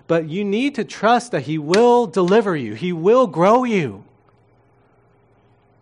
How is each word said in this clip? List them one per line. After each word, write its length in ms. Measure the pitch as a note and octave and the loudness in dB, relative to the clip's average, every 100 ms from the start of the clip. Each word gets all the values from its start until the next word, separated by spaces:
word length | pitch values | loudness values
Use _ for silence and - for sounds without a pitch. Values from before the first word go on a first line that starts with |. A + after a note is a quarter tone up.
| - | -4
but 220 | E3 D#3 | -2 -2
you 160 | F3 | -6
need 320 | G3+ G#3 C#4 C#4 | -4 -2 -2 -4
to 80 | |
trust 480 | G3 - G#3 A#3+ - | -8 -2 0 0 0
that 100 | D3+ | -6
he 160 | A#2+ D#3 | -6 -6
will 480 | D3 G3 A#3+ A#3+ A#3 | 0 2 4 4 0
deliver 500 | F#3+ F3 G#3+ G3+ D#3 | 0 2 2 2 -2
you. 180 | A2+ | -6
He 180 | A2 F3+ | -8 -6
will 340 | E3+ F3 B3 A#3 | -2 2 2 2
grow 380 | D3+ F#3 A#3+ | 2 2 2
you. 400 | B3 G3+ C3+ G2+ - _ _ _ _ _ _ _ _ _ _ _ _ _ _ _ _ _ | 2 -2 -2 -6 -18 _ _ _ _ _ _ _ _ _ _ _ _ _ _ _ _ _